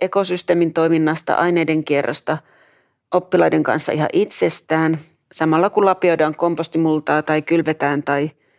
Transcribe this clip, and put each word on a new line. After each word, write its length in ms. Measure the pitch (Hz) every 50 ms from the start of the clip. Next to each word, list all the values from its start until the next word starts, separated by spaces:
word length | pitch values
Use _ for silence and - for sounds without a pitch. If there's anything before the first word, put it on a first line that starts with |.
ekosysteemin 720 | 185 185 - 202 190 185 180 175 - - 170 170 170 160
toiminnasta, 640 | 160 165 160 165 165 160 156 151 160 160 - - -
aineiden 500 | - 170 175 175 170 160 160 156 156 151
kierrosta, 540 | - 143 143 - - 151 - - - 156 151 - _ _ _ _ _ _ _ _ _ _ _ _ _
oppilaiden 500 | - 180 175 - - 170 170 165 165 156
kanssa 300 | 147 131 117 156 - -
ihan 160 | - 151 151 -
itsestään, 840 | - 180 214 208 - - 185 165 - - - - 160 160 160 160 165 151 - - _ _ _ _
samalla 380 | - - 160 156 156 165 185 202
kun 140 | - 208 196
lapioidaan 500 | 190 180 - - 175 165 156 156 156 151
kompostimultaa 840 | - 170 170 165 160 165 - - 160 165 160 156 151 151 - 147 151
tai 200 | 151 - 156 156
kylvetään 600 | 147 - 170 170 151 156 156 - 143 143 143 147
tai 280 | 143 143 143 143 151 151 - _ _ _ _